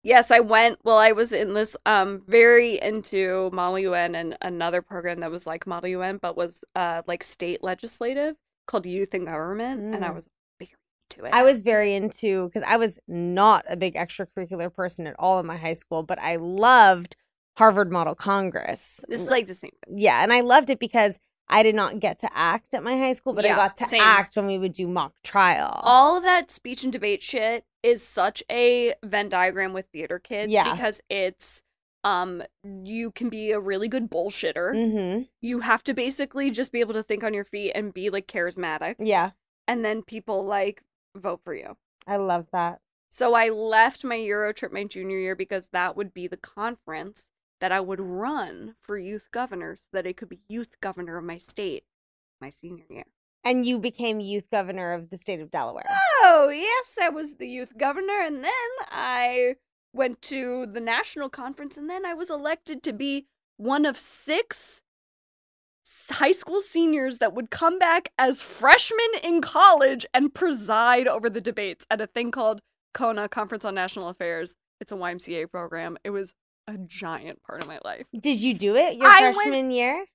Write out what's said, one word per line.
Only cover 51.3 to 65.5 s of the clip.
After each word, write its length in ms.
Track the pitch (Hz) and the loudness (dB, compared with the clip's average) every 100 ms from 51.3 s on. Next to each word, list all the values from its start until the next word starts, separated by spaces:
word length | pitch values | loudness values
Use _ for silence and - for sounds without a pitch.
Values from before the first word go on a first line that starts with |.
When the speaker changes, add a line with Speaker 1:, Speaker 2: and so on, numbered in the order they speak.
| 170 | -14
Speaker 1:
state 460 | - - 196 139 _ _ _ _ _ _ | -16 -10 -8 -8 _ _ _ _ _ _
my 100 | 135 | -20
senior 360 | _ 170 175 160 | _ -20 -20 _
year. 140 | 139 - _ _ _ | -20 -20 _ _ _
Speaker 2:
And 220 | 247 254 240 | 0 0 0
you 140 | 247 | -2
became 420 | 226 226 233 214 | -4 -6 -6 -6
youth 280 | 196 202 - | -6 -8 -4
governor 440 | 214 185 190 175 | -4 -4 -8 -8
of 160 | 170 165 | -8 -10
the 80 | 180 | -14
state 240 | - 175 | -10 -10
of 100 | 156 | -8
Delaware. 380 | 160 120 - - 784 762 571 | -6 -6 -8 -4 0 2 6
Speaker 1:
Oh, 240 | 392 320 285 | 8 8 6
yes, 500 | 294 403 494 494 - | 2 -2 -2 -4 -4
I 80 | 349 | -4
was 260 | 302 302 294 | -2 -12 -12
the 140 | 247 | -12
youth 280 | 254 254 220 | -12 -12 -4
governor, 400 | 277 285 392 403 | -2 -2 -4 -4
and 240 | 330 285 302 | -4 -4 -4
then 60 | 508 480 508 - | -4 -6 -10 -10
I 680 | - 254 247 247 247 247 262 _ _ _ | -6 -4 0 0 0 0 -2 _ _ _
went 300 | 240 254 240 | -4 -4 -4
to 440 | - 269 247 247 240 | -10 -8 -6 -6 -8
the 120 | 214 | -8
national 500 | 226 233 427 311 269 | -2 -2 -4 -8 -10
conference, 460 | - 254 277 285 302 | -10 -14 -12 -16 -12
and 140 | 302 | -10
then 160 | 370 370 | -8 -8
I 80 | |
was 160 | 330 359 | -8 -8
elected 520 | 302 294 320 - 277 | -6 -6 -6 -8 -10
to 100 | - | -10
be 340 | 214 277 277 277 _ _ _ | -6 -6 -6 _ _ _ _
one 280 | 214 285 294 | -4 0 0
of 120 | 240 | -2
six 800 | - - - 330 453 - - - _ _ _ _ _ _ _ | -12 -12 -4 -4 -4 -10 -12 -16 _ _ _ _ _ _ _